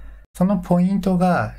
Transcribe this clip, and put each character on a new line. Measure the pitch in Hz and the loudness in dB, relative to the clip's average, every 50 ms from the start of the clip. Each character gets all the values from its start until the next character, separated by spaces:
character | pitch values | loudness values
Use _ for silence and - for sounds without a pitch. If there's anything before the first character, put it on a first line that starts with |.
| - - - - - - - | -18 -18 -18 -20 -20 -12 -4
そ | - 185 | -2 0
の | 190 202 180 | 0 0 0
ポ | 180 - 180 175 | 0 0 2 2
イ | 180 185 196 | 2 2 0
ン | 196 | 0
ト | 180 196 185 175 | 0 0 0 2
が、 | 180 185 175 139 110 113 - | 2 2 2 2 0 -4 -6